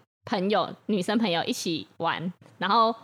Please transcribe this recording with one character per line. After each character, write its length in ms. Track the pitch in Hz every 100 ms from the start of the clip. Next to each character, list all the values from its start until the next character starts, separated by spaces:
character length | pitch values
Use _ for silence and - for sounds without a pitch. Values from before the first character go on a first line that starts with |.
| _ _ -
朋 220 | 208 190
友， 200 | 202 - - -
女 140 | 202
生 160 | 180 220
朋 140 | 220
友 100 | 170 -
一 80 |
起 340 | 247 190 160 - -
玩， 340 | 165 113 175 - - -
然 120 | 180
后 240 | 226 226 226